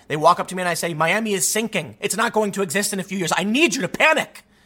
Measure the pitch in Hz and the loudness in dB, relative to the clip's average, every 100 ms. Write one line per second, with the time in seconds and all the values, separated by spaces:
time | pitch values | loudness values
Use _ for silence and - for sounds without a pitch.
0 | - 151 151 196 180 185 180 165 170 156 | -8 2 4 4 0 -4 -2 -2 -2 0
1 | 165 202 226 190 - 214 220 185 151 101 | 2 2 0 0 0 0 -2 -2 -6 -6
2 | 196 185 233 214 214 196 190 190 202 202 | -4 -2 0 0 0 0 -2 -2 -2 -4
3 | 175 190 160 - 196 240 339 277 175 - | -4 -4 -2 0 0 0 0 -2 -4 2
4 | 302 302 - - - _ | 4 4 0 -8 -20 _